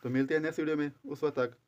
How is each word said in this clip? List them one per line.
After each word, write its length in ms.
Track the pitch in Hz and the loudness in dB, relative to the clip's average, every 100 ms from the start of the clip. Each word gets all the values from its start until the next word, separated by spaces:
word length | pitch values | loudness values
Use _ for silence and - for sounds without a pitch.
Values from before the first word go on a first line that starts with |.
तो 60 | 123 | 0
मिलते 240 | 131 135 | 0 2
हैं 80 | 156 | 2
नेक्स्ट 180 | 156 160 | 0 -2
वीडियो 180 | 156 156 | 0 0
में, 140 | 147 139 - | -2 -6 -12
उस 180 | 139 | -2
वक्त 160 | 151 139 | -2 0
तक 160 | 123 - | -2 -4